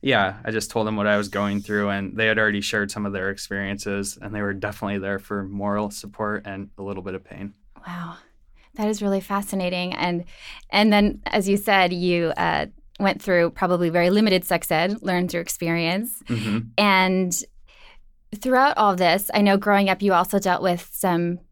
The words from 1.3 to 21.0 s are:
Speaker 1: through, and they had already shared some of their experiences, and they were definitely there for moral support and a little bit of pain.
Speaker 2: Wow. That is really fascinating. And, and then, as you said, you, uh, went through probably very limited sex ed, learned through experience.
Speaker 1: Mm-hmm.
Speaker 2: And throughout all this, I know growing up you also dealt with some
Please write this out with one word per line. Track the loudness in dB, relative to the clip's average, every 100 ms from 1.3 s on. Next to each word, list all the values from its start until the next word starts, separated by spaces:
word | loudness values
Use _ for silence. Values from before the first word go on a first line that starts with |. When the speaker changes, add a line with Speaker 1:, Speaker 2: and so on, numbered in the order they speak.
| -2 -2 -4
Speaker 1:
through, | -2 -2 0
and | -2 -6
they | -2 0
had | 2
already | 2 0
shared | -2 -4 -4
some | -4 -6
of |
their | -4 -6
experiences, | -6 -8 -8 -6 -8 -6 -6 -6 -10
and | -10
they | -6
were | -6
definitely | -4 -8 -6 -6 -4
there | -4 -6
for | -6 -8
moral | -8 -6 -4 -2 -4
support | -8 -16 -8 -6 -6
and | -8 -12 -14 -12
a |
little | -10 -10
bit | -10
of | -12
pain. | _ -14 -14 -16 -20 -20 -14
Speaker 2:
Wow. | -12 -12 -14 _ _ _ -20 _
That | -4 -4
is | -2
really | 0 -2
fascinating. | -2 -6 -4 -4 -2 -2 -4
And, | -2 -2 -2 -6 -16 -20 -20 -4
and | 2 4
then, | 6 4 0
as | -4 -2 2
you | 0
said, | 2 4 4
you, | 2 0 2 0 0
uh, | -2 -2 -4 -10 -20 -2
went | 0 0
through | 0 2 2
probably | 0 0 2 2
very | 2 4
limited | 4 4 2
sex | 2 -2 0
ed, | 0 0 -2
learned | -2 -2 0
through | -4
experience. | -6 -4 -2 0 0 -2 -4 -10 -6
Speaker 1:
Mm-hmm. | -4 -2 -2 -2 2
Speaker 2:
And | 4 6 4 2 0 -2 -8 -14 -20 -20 -20 -20 -20 _ _ -8
throughout | 2 4 4 6
all | 4
this, | 4 4 4 2
I | 2
know | 4 4
growing | 4 4 4
up | 2
you | 4
also | 4 4 0
dealt | 2 0
with | 2 0 -4
some | -4